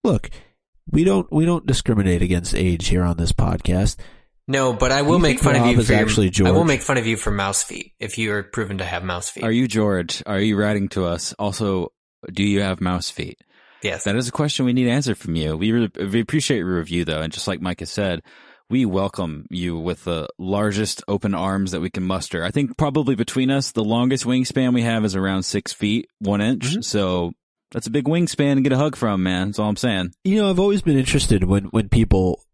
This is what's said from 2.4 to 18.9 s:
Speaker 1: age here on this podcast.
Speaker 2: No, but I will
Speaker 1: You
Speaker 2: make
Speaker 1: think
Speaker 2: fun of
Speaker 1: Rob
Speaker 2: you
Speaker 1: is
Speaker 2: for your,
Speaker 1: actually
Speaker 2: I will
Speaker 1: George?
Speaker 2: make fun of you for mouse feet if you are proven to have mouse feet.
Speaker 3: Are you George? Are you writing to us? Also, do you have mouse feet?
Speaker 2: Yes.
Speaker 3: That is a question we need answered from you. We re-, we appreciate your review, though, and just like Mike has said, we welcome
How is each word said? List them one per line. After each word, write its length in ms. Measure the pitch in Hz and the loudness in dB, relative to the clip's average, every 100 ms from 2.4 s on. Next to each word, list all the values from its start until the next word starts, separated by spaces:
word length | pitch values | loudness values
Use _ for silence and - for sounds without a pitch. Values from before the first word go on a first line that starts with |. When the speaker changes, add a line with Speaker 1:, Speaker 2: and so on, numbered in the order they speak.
| 85 | 0
Speaker 1:
age 360 | - 92 85 - | 0 0 0 2
here 160 | 90 | 2
on 120 | 90 82 | 2 0
this 140 | 82 | 0
podcast. 640 | - - 87 - 90 101 - - - _ _ - | 2 0 0 0 2 0 -2 -16 -20 _ _ -4
Speaker 2:
No, 240 | 135 131 | 0 2
but 180 | 110 127 | 2 2
I 120 | 135 | 2
will 160 | 143 175 | 4 4
Speaker 1:
You 40 | |
Speaker 2:
make 160 | 160 127 | 4 4
Speaker 1:
think 40 | |
Speaker 2:
fun 100 | - | 2
of 80 | 123 | 4
Speaker 1:
Rob 100 | 120 | 4
Speaker 2:
you 40 | 120 | 4
Speaker 1:
is 80 | 107 | 4
Speaker 2:
for 60 | |
your, 100 | 104 | 2
Speaker 1:
actually 240 | 107 - 98 98 | 4 4 2 4
Speaker 2:
I 60 | 92 | 4
will 40 | 92 | 4
Speaker 1:
George? 60 | 170 | 4
Speaker 2:
make 160 | 135 | 2
fun 160 | - 131 | 0 0
of 80 | 110 | 0
you 100 | 110 | -2
for 140 | - | -2
mouse 320 | 104 98 98 | -2 -2 -2
feet 300 | - 87 - _ | -4 -10 -14 _
if 180 | 107 - | -10 -4
you 140 | 107 | -2
are 100 | 104 | -2
proven 360 | 98 - 98 95 | -4 -6 -4 -6
to 60 | |
have 200 | 87 85 | -6 -6
mouse 260 | 92 87 - | -4 -6 -8
feet. 140 | - | -6
Speaker 3:
Are 80 | 113 | -2
you 160 | 117 127 | 0 0
George? 520 | 110 104 95 82 - - | 2 2 0 -2 -8 -4
Are 140 | 98 | 0
you 180 | 107 104 | 0 2
writing 300 | 104 104 101 | 0 0 -2
to 140 | - | -2
us? 280 | 87 85 - - | -2 -2 -6 -6
Also, 540 | 101 92 107 92 85 _ _ _ - | -6 -2 -2 0 -4 _ _ _ -12
do 100 | 92 | -2
you 200 | 101 98 | 0 2
have 180 | 98 92 | 0 -2
mouse 280 | 90 90 - | -2 -2 -6
feet? 300 | - 78 - _ _ _ _ | -8 -12 -12 _ _ _ _
Speaker 2:
Yes. 220 | 104 82 | -6 -4
Speaker 3:
That 140 | 104 107 | -2 -2
is 100 | 123 | -2
a 60 | |
question 320 | - 151 - | -2 -2 0
we 80 | 127 | 0
need 160 | 123 123 | 2 2
answered 300 | 127 131 101 | 0 -2 -4
from 180 | - 82 | -4 -2
you. 200 | 78 78 | -2 -2
We 140 | 104 | 0
re-, 200 | 117 110 - 98 | 2 0 -4 -2
we 100 | 110 | -2
appreciate 360 | 110 156 - 123 | 0 -2 0 -2
your 220 | 87 90 | 0 -2
review, 260 | 80 85 | -2 -2
though, 160 | 80 78 | -2 -2
and 120 | 80 | -4
just 140 | - - | -6 -6
like 140 | 92 | -4
Mike 180 | 92 87 | -4 -6
has 120 | 82 | -8
said, 320 | - 101 85 - - - _ _ | -4 -2 -4 -8 -20 -20 _ _
we 160 | 127 | 0
welcome 600 | 117 | 2